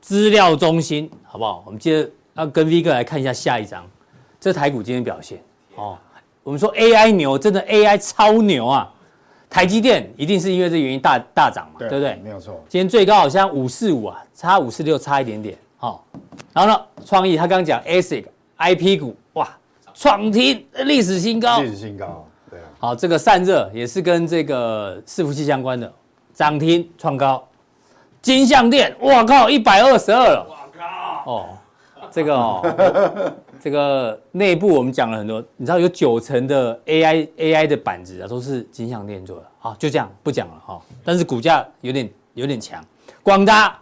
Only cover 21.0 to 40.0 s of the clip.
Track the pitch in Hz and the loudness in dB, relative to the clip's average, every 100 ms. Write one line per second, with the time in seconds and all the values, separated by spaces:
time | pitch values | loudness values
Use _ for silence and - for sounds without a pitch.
21 | 185 185 196 226 240 233 127 101 110 98 | 0 -2 -2 -2 0 0 -2 -8 -14 -14
22 | 92 80 78 _ _ 87 - _ 120 123 | -14 -16 -20 _ _ -20 -20 _ -6 -4
23 | 180 160 - 190 185 175 98 107 120 190 | -2 0 4 2 4 0 0 -8 -8 -4
24 | 175 170 170 170 143 131 117 110 101 90 | 0 0 0 -4 -2 -4 -4 -6 -8 -12
25 | - - 156 143 147 135 131 127 117 _ | -16 -6 -6 -4 -2 -2 -2 -8 -10 _
26 | _ _ _ _ 151 147 160 170 170 _ | _ _ _ _ -2 0 0 0 -2 _
27 | 165 139 135 131 - _ _ _ _ _ | -6 -2 -2 -2 -6 _ _ _ _ _
28 | _ _ - 262 262 277 240 269 196 - | _ _ 0 2 6 4 4 2 0 -2
29 | 254 262 226 277 220 190 220 196 254 240 | 4 4 6 6 6 4 4 6 6 4
30 | - 226 240 131 90 - - - 170 180 | 4 4 6 4 -2 -18 -20 -14 -14 -10
31 | - 117 - 113 90 95 _ _ _ _ | -10 -10 -8 -8 -8 -18 _ _ _ _
32 | - - 151 139 117 95 165 151 185 - | -10 -6 -2 0 0 -2 -4 2 2 2
33 | 190 202 180 - _ - 151 143 143 139 | 0 -2 -8 -8 _ -12 -6 -2 -2 -2
34 | 120 107 _ 180 202 170 202 151 127 127 | -4 -8 _ -2 0 2 2 2 2 -2
35 | 120 110 104 110 120 _ 131 175 175 175 | -4 -4 -6 -8 -10 _ -4 0 0 0
36 | 139 117 117 135 131 139 123 117 - 160 | 0 0 -2 -4 0 0 -2 -4 -2 2
37 | 160 160 151 - 160 156 156 139 123 90 | 2 2 -2 -6 0 2 2 -2 -4 -8
38 | 90 92 95 123 127 131 113 - 117 120 | -12 -16 -12 -10 -8 -10 -10 -12 -12 -10
39 | 101 101 92 87 - _ 117 110 156 143 | -12 -14 -16 -20 -20 _ -14 -8 -4 -4